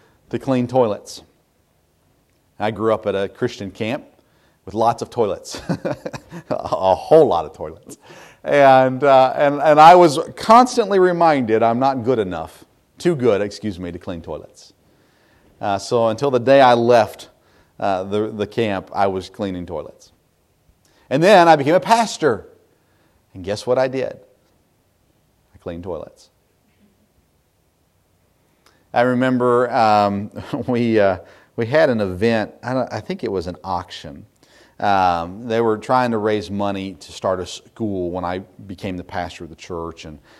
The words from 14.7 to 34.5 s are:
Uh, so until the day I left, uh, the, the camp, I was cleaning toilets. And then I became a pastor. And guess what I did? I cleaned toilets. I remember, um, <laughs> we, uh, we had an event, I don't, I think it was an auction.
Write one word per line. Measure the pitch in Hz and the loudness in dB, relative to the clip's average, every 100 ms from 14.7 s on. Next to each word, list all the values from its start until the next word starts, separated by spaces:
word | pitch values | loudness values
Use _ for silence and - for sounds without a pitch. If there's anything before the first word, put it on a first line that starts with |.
| _ _ _ _ _ _ _ _ _ | _ _ _ _ _ _ _ _ _
Uh, | 107 98 | -6 -6
so | - 120 113 | -2 0 0
until | 110 143 | -2 -2
the | 127 | -2
day | 120 139 | 2 6
I | 127 | 6
left, | 120 117 120 104 - - _ _ _ _ - | 4 4 4 2 -6 -20 _ _ _ _ -8
uh, | 101 92 | -4 -4
the, | 98 104 107 | -4 -4 -4
the | 107 101 | -6 -6
camp, | 120 107 95 - | -4 -4 -4 -6
I | 101 101 | -2 -2
was | 95 92 | -2 -10
cleaning | - 98 90 87 | -10 -8 -8 -10
toilets. | 78 - _ _ _ _ _ _ _ _ _ _ _ - | -12 -14 _ _ _ _ _ _ _ _ _ _ _ -6
And | 139 | 0
then | 185 185 170 | 6 6 6
I | 156 | 4
became | 139 | 4
a | 180 | 0
pastor. | 185 233 214 - 147 95 - _ _ _ _ _ _ _ _ | 2 0 0 -2 -2 -2 -8 _ _ _ _ _ _ _ _
And | 95 | -14
guess | 90 107 123 | -10 -8 -2
what | 127 | -2
I | 131 | -2
did? | 131 120 - _ _ _ _ _ _ _ _ _ _ _ _ _ | -4 -8 -10 _ _ _ _ _ _ _ _ _ _ _ _ _
I | _ | _
cleaned | 92 87 | -14 -14
toilets. | 92 80 - _ _ _ _ _ _ _ _ _ _ _ _ _ _ _ _ _ _ _ _ _ _ _ _ _ _ _ _ | -12 -12 -14 _ _ _ _ _ _ _ _ _ _ _ _ _ _ _ _ _ _ _ _ _ _ _ _ _ _ _ _
I | 117 | 0
remember, | 123 123 131 123 123 120 120 | 2 2 0 2 2 2 0
um, | 120 110 107 101 101 107 104 - | 2 2 4 2 -2 -8 -14 -10
<laughs> | - 123 | -8 -4
we, | 120 117 110 | -2 0 2
uh, | 98 92 - - _ - | 2 0 -10 -20 _ -8
we | 113 | -2
had | 156 151 | 2 2
an | 113 | 0
event, | 98 90 117 113 95 - | -4 -2 0 0 -4 -10
I | 120 | -8
don't, | 131 120 | -6 -6
I | 107 | -8
think | 139 185 | -10 -10
it | 110 | -6
was | 92 87 | -6 -8
an | 90 | -12
auction. | 95 87 - - 80 69 - _ _ | -8 -8 -8 -18 -18 -20 -20 _ _